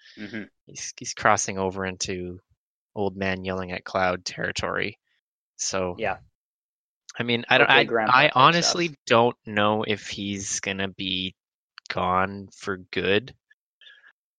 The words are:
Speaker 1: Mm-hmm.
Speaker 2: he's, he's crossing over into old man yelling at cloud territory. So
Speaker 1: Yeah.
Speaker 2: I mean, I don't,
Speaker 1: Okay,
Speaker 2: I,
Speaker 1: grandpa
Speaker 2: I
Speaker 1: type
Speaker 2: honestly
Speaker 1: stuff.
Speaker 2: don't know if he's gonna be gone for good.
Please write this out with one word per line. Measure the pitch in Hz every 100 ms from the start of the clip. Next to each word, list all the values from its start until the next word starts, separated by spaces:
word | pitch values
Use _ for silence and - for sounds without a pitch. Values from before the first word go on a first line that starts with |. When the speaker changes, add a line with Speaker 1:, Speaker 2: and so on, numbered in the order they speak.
| - -
Speaker 1:
Mm-hmm. | 104 107 98 _ -
Speaker 2:
he's, | - - -
he's | 120
crossing | - 117 101 - 95
over | 95 95 95
into | 92 - 92 90 90 - _ _ _ _ 110
old | 98 95
man | 95 92 95
yelling | 92 92
at | 90 -
cloud | 98 92 92 -
territory. | - - - 87 95 98 - _ _ _ _ _ -
So | - 95 92 90
Speaker 1:
Yeah. | 104 92 - _ _ _ _ _ _ _ - -
Speaker 2:
I |
mean, | 117 117 -
I | 127
don't, | 143
Speaker 1:
Okay, | 135 -
Speaker 2:
I, |
Speaker 1:
grandpa | 117 110 127 151
Speaker 2:
I |
Speaker 1:
type | -
Speaker 2:
honestly | 139
Speaker 1:
stuff. | 170 170 180 170 143 -
Speaker 2:
don't | 117 120 - -
know | 104 104 107
if | 110 104 -
he's | - 101 101 98 -
gonna | 101 98 98
be | 92 95 92 92 - _ _ _ - -
gone | - 90 90 95 101 95 -
for | - 95
good. | 92 - 92 101 131 - _ _ _ _ - - _ _ _